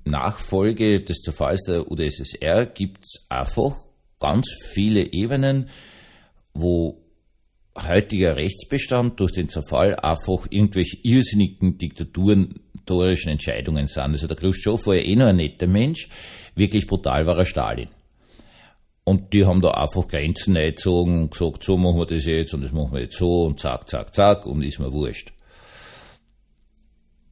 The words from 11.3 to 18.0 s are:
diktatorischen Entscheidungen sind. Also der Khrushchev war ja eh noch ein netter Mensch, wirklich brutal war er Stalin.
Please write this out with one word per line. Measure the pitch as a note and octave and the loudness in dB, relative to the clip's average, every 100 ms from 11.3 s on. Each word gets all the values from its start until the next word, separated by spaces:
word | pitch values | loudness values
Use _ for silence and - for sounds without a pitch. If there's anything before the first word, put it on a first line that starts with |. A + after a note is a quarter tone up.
| G#2 G2 - F#2 - | 2 2 2 0 0
diktatorischen | E2 - D2+ - G2 G2 F2+ - _ - - F2+ F#2 F2+ - | -6 -6 -8 0 4 4 2 -4 _ -14 -2 2 2 2 -2
Entscheidungen | D2+ - A1+ B1+ D2 C#2+ | -4 -4 -4 -2 -2 -2
sind. | - | -4
Also | C2+ D2 D#2 | -4 -4 -4
der | D#2 | -2
Khrushchev | F#2+ F#2 G#2+ A2+ G#2 | -2 0 0 0 2
war | F#2 | 2
ja | |
eh | - A2 | 4 4
noch | B2 | 6
ein | F2+ | 4
netter | D2+ - F2+ | 2 0 2
Mensch, | G2+ C#3 E3 - - - - - | 2 2 -2 -10 -18 -20 -20 -8
wirklich | - G2+ G#2 - | 0 2 2 0
brutal | G2 C#2 C#2 E2 | -2 0 0 2
war | E2+ | 2
er | F#2 | 0
Stalin. | D2+ A1 A#1 - _ | 0 -4 -4 -10 _